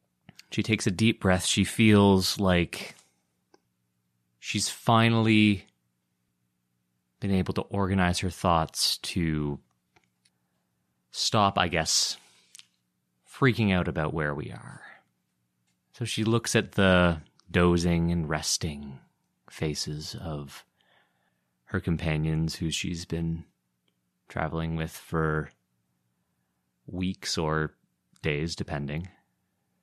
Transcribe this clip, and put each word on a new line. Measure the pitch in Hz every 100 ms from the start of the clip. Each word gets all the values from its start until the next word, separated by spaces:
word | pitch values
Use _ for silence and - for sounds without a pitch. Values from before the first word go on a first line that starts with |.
| _ _ _ - -
She | -
takes | 104 110 113
a |
deep | 92 110 -
breath. | 95 92 -
She | - 95
feels | - 110 104 101 95 90 -
like | 98 90 82 - - - _ _ _ _ _ _ _ _ _ _ _ _ _ _
she's | - 107 -
finally | - - 113 113 113 113 110 104 98 - _ _ _ _ _ _ _ _ _ _ _ _ _ _ -
been | 101
able | 95 90 -
to |
organize | - 101 95 98 90 87
her | 92
thoughts | - 92 82 80 - - -
to | - - 82 78 73 71 _ _ _ _ _ _ _ _ _ _ _ _ _ _ _
stop, | - - 113 101 95
I | 90
guess, | 85 80 - - - _ _ _ - - _ _ _ _ _ _
freaking | - 135 113 104
out | 92 87
about | 82 78
where | 80 76
we | 73 -
are. | - - - - - _ _ _ _ _ _ _ _ _
So | - 117
she | -
looks | 107 117 - 117
at | 101
the | - 95 90 87 82 - _ _
dozing | 90 87 87 87 85 85
and | 85 76
resting | 76 - - 85 71 71 67 _ _ _ _ _
faces | - 80 76 - 76 78 -
of | 82 76 71 - - _ _ _ _ _ _ _ _ _ -
her | 92
companions | 87 80 80 76 78 78 80 -
who | 82
she's | - 90 85
been | 85 85 82 82 - _ _ _ _ _ _ _ _
traveling | - 80 82 80 82
with | 80
for | - - 82 78 78 78 _ _ _ _ _ _ _ _ _ _ _ _ _ -
weeks | 92 92 92 - -
or | 78 78 78 _ _ _ _ _
days, | 80 73 82 -
depending. | - 73 71 76 90 _ _ _ _ _ _ _